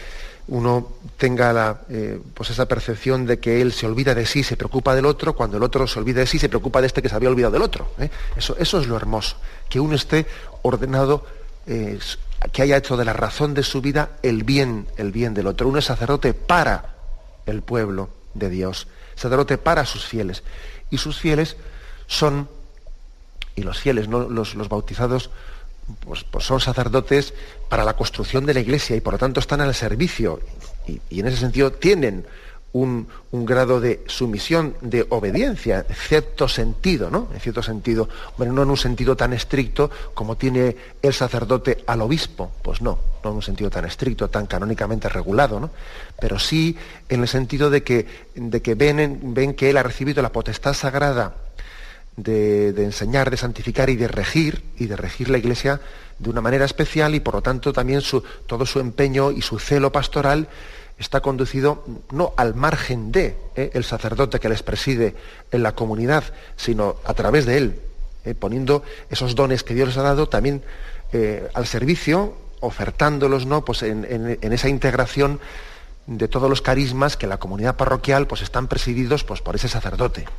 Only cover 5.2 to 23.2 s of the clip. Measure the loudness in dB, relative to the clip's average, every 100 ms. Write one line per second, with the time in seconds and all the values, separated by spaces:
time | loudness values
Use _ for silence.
5.2 | 0 0 0 2 2 2 0 0 0 2
6.2 | 2 4 2 2 2 2 2 2 0 2
7.2 | 4 4 4 4 2 0 -4 -4 -4 -2
8.2 | -4 -2 -2 0 2 2 2 0 0 0
9.2 | -2 -4 -8 -8 -2 0 2 2 2 2
10.2 | 2 -4 -12 -2 0 0 0 2 4 2
11.2 | 0 -12 -14 -12 -6 -4 -4 -6 -8 -8
12.2 | -4 -2 0 2 6 6 4 2 2 0
13.2 | -2 0 0 2 0 0 2 2 0 0
14.2 | 0 2 4 4 4 0 -4 -4 -2 0
15.2 | 0 2 0 2 2 2 2 0 0 2
16.2 | 2 0 2 4 4 0 -4 -10 -8 -8
17.2 | -10 -10 -4 -4 -2 -2 0 -2 -6 -10
18.2 | -14 -4 -2 -2 -2 -4 -10 -16 -16 -6
19.2 | 0 2 2 2 2 2 2 -4 -6 -4
20.2 | -4 -4 -8 -10 -12 -12 -6 -4 -4 -2
21.2 | 2 2 2 -4 -14 -14 -14 -14 -6 2
22.2 | 2 2 -4 -10 -18 -16 -16 -16 -16 -20